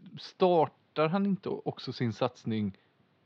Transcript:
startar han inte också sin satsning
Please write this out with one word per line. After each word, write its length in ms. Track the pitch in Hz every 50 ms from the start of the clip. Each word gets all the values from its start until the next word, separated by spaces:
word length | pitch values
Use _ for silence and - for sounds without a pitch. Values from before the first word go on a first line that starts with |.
| - - - -
startar 880 | - - - - 190 180 180 160 147 - _ _ _ _ - 151 156
han 180 | 160 180 196 202
inte 240 | 202 185 - - -
också 440 | - - - - - - - 131 123
sin 200 | - 127 117 104
satsning 640 | - 131 120 - - - 120 110 110 104 98 95 _ _ _ _ _ _ _ _ _ _